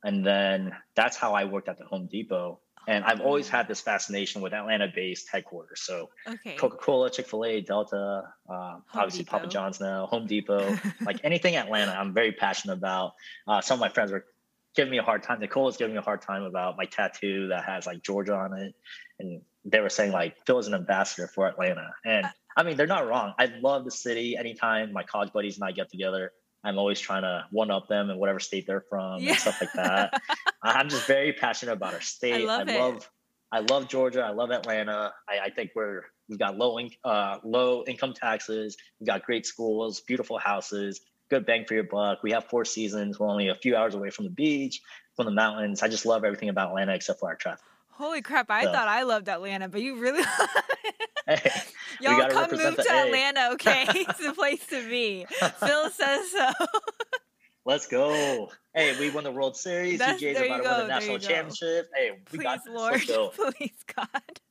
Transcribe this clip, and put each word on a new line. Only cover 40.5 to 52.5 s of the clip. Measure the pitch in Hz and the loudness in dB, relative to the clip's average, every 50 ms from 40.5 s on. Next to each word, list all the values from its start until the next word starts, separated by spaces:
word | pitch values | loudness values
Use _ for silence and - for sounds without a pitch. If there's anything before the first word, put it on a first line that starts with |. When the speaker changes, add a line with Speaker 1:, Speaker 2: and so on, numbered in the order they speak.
| 104 98 92 - 104 101 101 101 98 - _ _ _ _ _ _ | 0 0 -2 -6 -6 -6 -4 -6 -6 -10 _ _ _ _ _ _
Speaker 1:
good | 139 135 107 | 0 0 4
bang | - 117 113 110 | 4 2 2 2
for | - 113 | 0 0
your | 110 104 | 0 0
buck. | 87 - 101 104 101 98 - - | 0 0 0 2 2 0 0 0
We | 110 | 0
have | 110 113 107 | 0 0 0
four | - - 120 113 | 0 0 0 0
seasons. | - - - 113 104 101 107 104 101 101 101 | 0 -2 -4 -4 -2 -2 -2 -2 -4 -2 -2
We're | 107 107 | 0 0
only | 101 104 101 98 | 2 2 2 2
a | 92 | 0
few | - - 127 120 | 0 2 2 4
hours | 113 110 113 101 | 4 2 2 0
away | 101 101 101 | -2 -6 -6
from | 92 - 104 | -6 -6 -8
the | 95 | -8
beach, | 90 - 147 156 147 143 139 131 - - _ - - - - _ _ | -4 0 2 2 2 2 0 -4 -6 -8 _ -14 -20 -20 -20 _ _
from | - 120 | -4 -2
the | 113 101 | 0 4
mountains. | 101 110 110 107 107 107 104 101 98 - | 4 4 4 2 0 -2 -2 0 0 0
I | 113 | 0
just | 113 104 - | 0 0 2
love | 113 113 113 104 | 2 2 4 4
everything | 104 101 98 - 104 | 0 0 0 -2 -2
about | 98 98 95 90 | 0 0 0 0
Atlanta | 92 95 98 98 95 | 0 -2 0 0 0
except | 90 - - 92 - | -2 0 -4 -4 -2
for | - 90 | -2 -6
our | 80 | -4
traffic. | - - - 135 - _ _ _ _ _ _ | -4 -6 -6 -6 -8 _ _ _ _ _ _
Speaker 2:
Holy | _ - 285 302 330 302 226 | _ -8 -6 -4 -4 -4 -6
crap, | - 277 311 - - | 0 0 0 2 2
I | 214 214 - | 2 2 2
Speaker 1:
So. | 190 | 2
Speaker 2:
thought | 180 269 233 214 | 2 2 2 2
I | 208 233 254 | 2 2 2
loved | 254 226 214 196 202 | 2 0 0 0 -2
Atlanta, | 196 170 185 196 196 196 190 185 | -4 -4 -4 -6 -6 -6 -6 -6
but | 185 208 | -6 -4
you | 226 262 269 233 | -4 -4 -4 -2
really | 233 247 277 320 339 - | 0 0 2 2 2 2
<laughs> | - - 427 - - - - - 554 - - 440 - _ 440 440 _ 587 587 - | 2 2 2 2 2 0 0 0 -4 -4 -4 -8 -6 _ -8 -6 _ -8 2 2
Speaker 1:
Hey, | - - - - - - - - - - - - - - 254 | 2 4 4 2 2 2 -6 -8 -12 -14 -14 -14 -12 -2 2
we | |
Speaker 2:
Y'all | 269 294 302 | 4 6 6
Speaker 1:
gotta | - - 262 | 6 6 4
Speaker 2:
come | - | 4
Speaker 1:
represent | 330 339 | 2 2